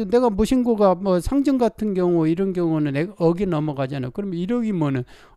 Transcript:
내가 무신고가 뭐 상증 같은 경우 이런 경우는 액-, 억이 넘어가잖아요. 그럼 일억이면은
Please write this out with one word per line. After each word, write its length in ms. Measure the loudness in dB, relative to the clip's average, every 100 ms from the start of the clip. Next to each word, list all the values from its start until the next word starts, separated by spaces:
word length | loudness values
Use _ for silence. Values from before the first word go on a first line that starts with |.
내가 240 | 2 2 2
무신고가 640 | 0 0 2 2 4 4
뭐 240 | 2 0 0
상증 380 | 0 0 2 2
같은 360 | 0 -2 -4
경우 340 | 0 2 2 2
이런 260 | 0 -2
경우는 420 | 0 0 0 0
액-, 260 | -2 -4 0
억이 240 | 0 2
넘어가잖아요. 680 | 0 -2 -2 -4 -6 -6 -8
그럼 220 | -8 -6
일억이면은 680 | -6 -4 -2 -2 -2 -2 -2 -6 -14 -20